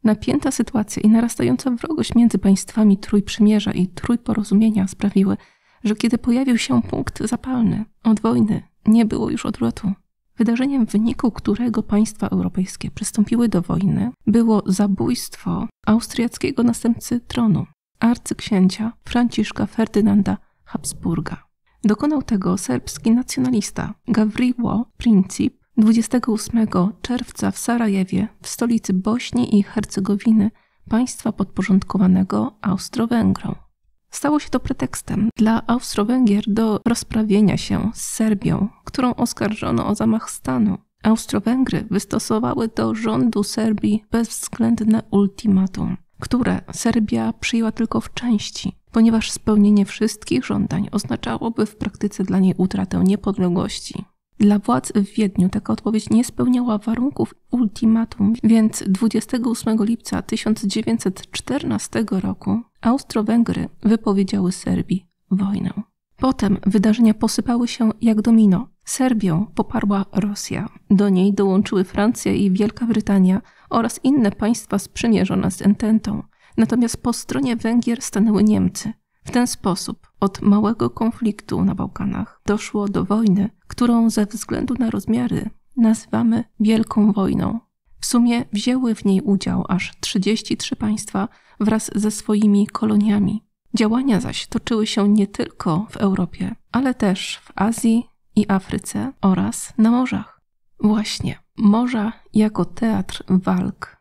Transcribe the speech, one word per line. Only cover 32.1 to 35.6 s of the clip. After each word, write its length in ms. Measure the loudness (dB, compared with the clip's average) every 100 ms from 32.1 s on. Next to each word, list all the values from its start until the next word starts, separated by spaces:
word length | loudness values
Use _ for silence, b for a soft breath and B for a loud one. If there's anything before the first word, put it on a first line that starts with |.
| 4 2 -2 -4 _
Austro-Węgrom. 920 | -6 -4 -6 -4 -2 0 0 0 -4 -10 -14 _ _ _ _
Stało 300 | -4 0 0
się 80 | 0
to 120 | -4
pretekstem 680 | -2 -6 -6 -8 -6 -2 -2 2
dla 260 | 2 2